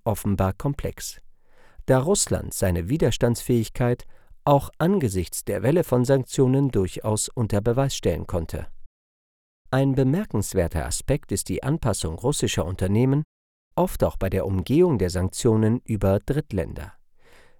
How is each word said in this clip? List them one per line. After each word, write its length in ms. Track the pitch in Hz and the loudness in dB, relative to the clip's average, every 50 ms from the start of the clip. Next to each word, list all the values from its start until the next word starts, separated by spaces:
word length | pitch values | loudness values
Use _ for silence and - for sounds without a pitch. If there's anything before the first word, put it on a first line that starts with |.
| - | -2
offenbar 480 | 117 104 - - 104 98 92 95 95 101 | -2 -2 -2 0 -2 0 2 2 0 0
komplex, 680 | - - 139 143 - - - - - - - - - - - - _ _ - - - - - - - - | -2 -4 -4 -4 -2 -6 -8 -8 -8 -12 -12 -12 -14 -18 -20 -20 _ _ -20 -20 -20 -20 -20 -20 -12 0
da 120 | - 131 131 | 2 2 4
Russland 540 | 127 170 202 196 - - - 85 - - - | 4 2 2 0 2 0 -2 -2 -2 -6 -4
seine 360 | - - 92 87 85 85 95 | -2 0 0 0 0 0 -2
Widerstandsfähigkeit 1160 | 139 165 180 131 - - - 120 117 - - - 127 117 110 - - - 127 120 123 - - - - - - - - - - | 0 0 2 0 2 2 2 0 0 0 0 0 0 0 0 -2 -2 -2 0 0 0 -2 -6 -18 -20 -20 -20 -20 -18 -6 2
auch 260 | 143 143 139 - - - | 4 4 4 2 0 -6
angesichts 680 | - 156 175 208 196 139 104 95 92 85 - - - - | -2 0 2 2 2 0 0 0 -2 -4 -4 -6 -10 -6
der 180 | - 101 95 101 | -4 -4 0 0
Welle 220 | 123 156 185 - | 2 2 2 2
von 200 | - 131 123 123 | 2 2 2 4
Sanktionen 640 | 123 139 135 123 - - - 135 127 131 135 143 135 | 4 2 2 2 -2 2 2 4 4 4 4 2 2
durchaus 600 | - 107 92 90 - - - 107 107 107 - - | 2 2 0 0 -2 -6 -4 -2 -2 -2 -2 -4
unter 320 | - 127 110 101 - 101 104 | -4 -4 -2 0 0 0 0
Beweis 340 | 120 117 127 139 135 - | 0 0 2 0 -2 -2
stellen 300 | - - 98 82 80 85 | -2 -2 -2 -2 -2 -4
konnte. 400 | - 92 87 82 - - - - - - - - - _ _ _ _ _ _ _ _ _ _ _ _ _ _ _ - | -4 -4 -4 -4 -4 -6 -8 -8 -8 -10 -12 -16 -18 _ _ _ _ _ _ _ _ _ _ _ _ _ _ _ -2
Ein 240 | - 135 135 139 131 | 0 2 2 2 4
bemerkenswerter 920 | 135 135 131 143 190 214 - - 107 92 - - 95 85 80 - 82 64 | 2 2 2 2 0 -2 -2 -2 -2 -2 0 0 0 0 0 0 -4 -4
Aspekt 480 | - - - - - 135 143 - - 104 | -2 -4 -4 -2 -2 -2 -2 -2 -4 -6
ist 160 | - - - | -6 -4 -4
die 140 | 95 - - | -6 -4 -2
Anpassung 540 | 131 156 160 - 117 95 - - 80 80 | -2 -2 0 0 -2 -2 0 -2 -6 -6
russischer 500 | - 101 131 151 - - 104 - - - | -2 -2 -2 0 0 0 -2 0 0 -2
Unternehmen, 560 | 85 90 - 95 92 101 113 127 131 139 147 156 _ _ _ _ _ _ _ _ _ - | -2 -2 -2 0 0 2 2 4 4 2 0 0 _ _ _ _ _ _ _ _ _ -2
oft 300 | - 175 185 - - - | -2 -2 -2 0 0 0
auch 120 | 87 - | 0 0
bei 120 | - 98 95 | -2 -4 -2
der 160 | 90 95 - | 0 -2 -2
Umgehung 540 | 98 98 92 - - 127 160 180 180 143 95 | 0 -2 -2 0 2 4 4 4 4 4 0
der 120 | 92 90 | 0 0
Sanktionen 680 | 87 92 90 90 - - - 120 110 110 110 107 117 127 _ | 0 0 -2 -2 -2 0 2 2 4 4 4 2 2 0 _
über 360 | - 113 98 - 95 98 104 | -4 -4 0 2 2 2 2
Drittländer. 720 | - - 131 147 - - 113 92 73 - - - 76 - - - - _ _ - - - - - - - - - | 0 -2 -4 -4 -4 -4 -4 -4 -4 -4 -6 -12 -12 -14 -16 -20 -20 _ _ -20 -20 -20 -20 -20 -20 -20 -20 -20